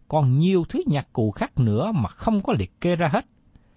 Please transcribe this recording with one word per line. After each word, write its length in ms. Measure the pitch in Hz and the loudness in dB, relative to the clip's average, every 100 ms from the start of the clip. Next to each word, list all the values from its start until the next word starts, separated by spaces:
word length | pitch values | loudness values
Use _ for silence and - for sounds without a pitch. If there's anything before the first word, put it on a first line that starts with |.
| _ | _
còn 300 | 156 135 131 | 0 2 2
nhiều 260 | 175 190 160 | 2 2 0
thứ 140 | 269 339 | -4 -2
nhạc 260 | 143 - | -2 -2
cụ 180 | - 110 | -2 -2
khác 280 | - 247 - | -2 -6 0
nữa 340 | 117 104 185 | 0 2 0
mà 140 | 208 107 | -2 -4
không 320 | - - 214 | -4 -2 -2
có 140 | 196 135 | 0 -2
liệt 220 | 92 _ | -2 _
kê 160 | 175 175 | -2 0
ra 120 | 165 | 0
hết. 140 | 190 - _ _ - _ | -2 -4 _ _ -20 _